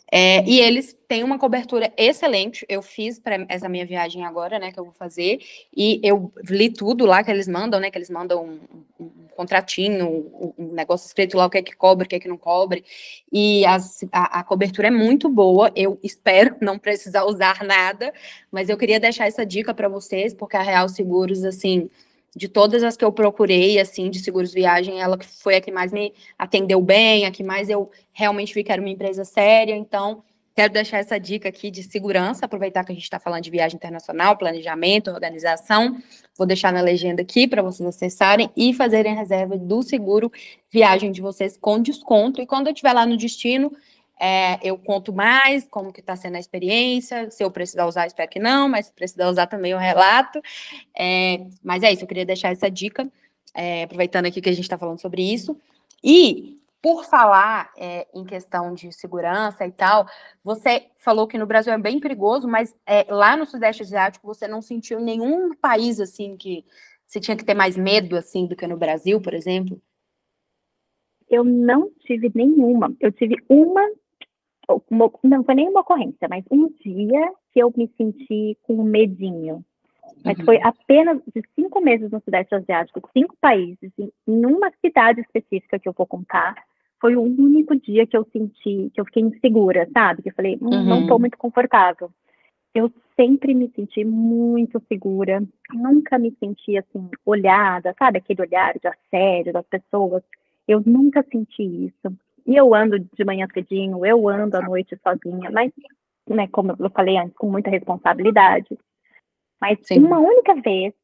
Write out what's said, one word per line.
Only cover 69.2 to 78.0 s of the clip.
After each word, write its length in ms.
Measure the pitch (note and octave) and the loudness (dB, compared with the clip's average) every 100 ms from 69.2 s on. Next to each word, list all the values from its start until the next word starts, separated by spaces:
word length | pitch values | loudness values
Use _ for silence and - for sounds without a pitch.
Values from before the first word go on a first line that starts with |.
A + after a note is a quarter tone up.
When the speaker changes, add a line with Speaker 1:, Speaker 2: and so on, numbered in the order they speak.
Speaker 1:
por 120 | F#3 | -2
exemplo? 480 | E3 E3 F#3 F#3 F#3 _ _ _ _ _ _ _ _ _ _ _ _ _ _ - | -8 -6 -4 -6 -10 _ _ _ _ _ _ _ _ _ _ _ _ _ _ 0
Speaker 2:
Eu 160 | A#3+ A#3+ | 2 4
não 440 | A#3+ A#3+ C4 G4 - - | 2 4 2 0 -4 -8
tive 240 | A#3 A#3 A3+ | -4 -2 2
nenhuma. 580 | C4 D#4 A#3+ A#3+ F#3 - | 4 4 4 4 0 0
Eu 140 | G#3+ | -2
tive 220 | - A3+ A#3+ - | 0 0 0 4
uma 400 | C#4+ E4 F#4+ G#4 G#4+ _ _ - _ _ _ - B3+ - | 6 6 4 0 -2 _ _ -20 _ _ _ -2 -2 0
uma, 220 | A3+ A3+ - | 2 2 4
não 200 | C4 C4+ | 4 4
foi 120 | B3+ C4 | 4 2
nem 140 | E4 | 2
uma 120 | G4 | 2
ocorrência, 460 | F#4 F4 G#3+ - - | 2 0 -2 -6 -8
mas 140 | F#3 F#3+ | -8 0
um 180 | C#4 D#4+ - | 2 2 0
dia 480 | G#3 F#3 G#3 C#4 E4 F#4+ _ | -10 -6 0 0 0 -6 _
que 60 | - | 2
eu 140 | A#3+ A#3+ | 2 2
me 160 | A#3 | -4
senti 600 | - | -2